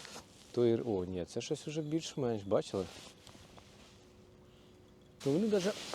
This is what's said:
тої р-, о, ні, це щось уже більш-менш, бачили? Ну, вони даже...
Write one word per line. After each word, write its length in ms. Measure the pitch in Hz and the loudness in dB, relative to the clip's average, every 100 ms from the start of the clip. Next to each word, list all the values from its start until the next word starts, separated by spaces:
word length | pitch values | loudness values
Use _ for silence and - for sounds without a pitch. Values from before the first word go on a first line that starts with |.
| - - - - - | -12 -16 -18 -20 -6
тої 220 | - 120 | 4 4
р-, 80 | 117 117 | 4 2
о, 180 | 98 | 0
ні, 200 | 90 92 | 0 -4
це 160 | 85 - | -4 -6
щось 280 | - 151 - | -4 -4 -4
уже 140 | 156 | -4
більш-менш, 600 | 151 165 160 - 120 110 | -2 -2 -2 -2 0 0
бачили? 420 | 101 113 160 98 92 - - - - - - - - - - - - - - - - - - - - - - - 139 | 2 2 2 -2 -4 -8 -18 -20 -20 -20 -20 -20 -20 -20 -20 -20 -20 -20 -20 -20 -20 -20 -20 -20 -20 -20 -20 -4 2
Ну, 60 | |
вони 160 | 151 220 | 2 4
даже... 240 | 202 180 208 - | 4 2 -2 -6